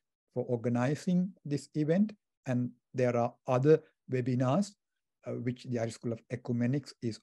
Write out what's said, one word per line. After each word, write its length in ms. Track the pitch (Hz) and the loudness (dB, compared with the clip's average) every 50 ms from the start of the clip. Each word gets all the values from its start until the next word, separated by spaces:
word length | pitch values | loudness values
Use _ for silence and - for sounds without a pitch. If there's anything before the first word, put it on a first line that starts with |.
| _ _ _ _ _ _ | _ _ _ _ _ _
for 120 | - 127 123 | -6 -6 -2
organizing 880 | - 123 113 110 123 120 120 123 131 151 - - 190 180 180 180 202 - - - | -2 -2 -2 0 0 0 2 2 0 0 -2 0 0 2 2 2 0 -4 -10 -6
this 240 | 143 147 139 - - - | -4 -4 -4 -6 -6 -4
event. 380 | 151 151 147 165 196 214 208 - - _ _ _ _ - | -2 0 2 4 4 2 2 -2 -6 _ _ _ _ -6
And 240 | - 127 123 123 123 - _ _ _ - | -2 -2 0 -2 -2 -6 _ _ _ -2
there 220 | 127 127 123 120 | 0 2 2 2
are 180 | 120 120 120 - _ _ - | 2 0 0 -4 _ _ 0
other 340 | 131 127 131 151 156 156 - _ _ _ _ - | 0 4 6 6 6 6 4 _ _ _ _ -4
webinars, 600 | 127 127 123 131 127 123 131 127 135 185 208 - - _ _ _ _ _ _ _ _ _ - | -4 -2 0 0 0 2 2 2 2 2 0 -2 -6 _ _ _ _ _ _ _ _ _ -10
uh, 60 | 123 | -8
which 320 | 120 123 117 127 123 123 - | -8 -6 -4 -6 -6 -6 -6
the 160 | - 120 117 | -6 -4 -2
Irish 140 | 113 117 113 | -2 -4 -6
School 180 | - - 120 | -6 -6 -6
of 100 | 113 113 - - | -6 -6 -8 -10
Ecumenics 640 | 127 123 - - 120 120 120 120 131 147 - - - _ | -10 -8 -6 -4 -2 0 0 0 0 -2 -4 -8 -10 _
is 160 | - 117 107 - | -6 -6 -6 -8